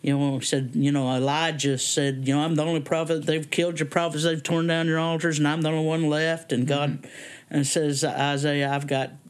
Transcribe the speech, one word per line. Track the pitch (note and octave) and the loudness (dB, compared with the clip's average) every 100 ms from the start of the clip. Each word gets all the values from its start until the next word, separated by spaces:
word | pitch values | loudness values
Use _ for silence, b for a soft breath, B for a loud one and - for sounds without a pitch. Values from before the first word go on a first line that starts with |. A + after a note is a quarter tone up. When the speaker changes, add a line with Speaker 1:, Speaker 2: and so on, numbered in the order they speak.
Speaker 1:
you | C#3+ C#3 | 0 0
know, | C#3+ C3+ | 0 -2
it | |
said, | - C#3+ C3 | -2 -2 -2
you | - C#3 | 0 2
know, | C#3+ C3 | 2 0
Elijah | B2+ C3+ D3+ E3 D#3 C#3 C3 | 0 0 0 0 0 -2 0
said, | - - C#3+ C3+ C3+ | 0 0 0 0 0
you | |
know, | C#3 | 2
"I'm | D#3+ | 2
the | D#3 | 0
only | D#3 E3 | 2 -2
prophet. | C#3+ E3 D#3+ E3 D3 | 0 -2 0 -2 0
They've | D#3+ D3+ | -2 0
killed | - E3+ E3 | 0 0 0
your | D3 | -2
prophets. | F3+ E3+ D3+ | 0 0 0
They've | E3 D#3+ | 0 0
torn | C#3+ E3 E3+ | 0 0 2
down | E3 E3 | 2 2
your | D#3+ | 0
altars, | E3 E3 E3+ D3+ | 0 0 0 2
and | D3 | 2
I'm | D#3+ | 2
the | D#3 | 0
only | D#3+ D#3 | 0 0
one | D#3+ D#3+ | 2 2
left." | D3+ D#3+ E3 - | 2 0 0 -2
And | A#2+ B2+ | -2 0
God, | C#3+ C#3+ D3+ | 0 0 -2
Speaker 2:
Mm-hmm. | B B B B B | B B B B B
Speaker 1:
and | D3+ | -2
it | C#3 | 0
says, | E3+ D3+ C#3 | 2 0 0
Isaiah, | D#3 C3+ C#3 C#3 D3 C#3+ C#3 | -2 0 0 0 0 0 0
"I've | C#3 C#3+ | -2 0
got | C#3 C3 - | -2 -2 -8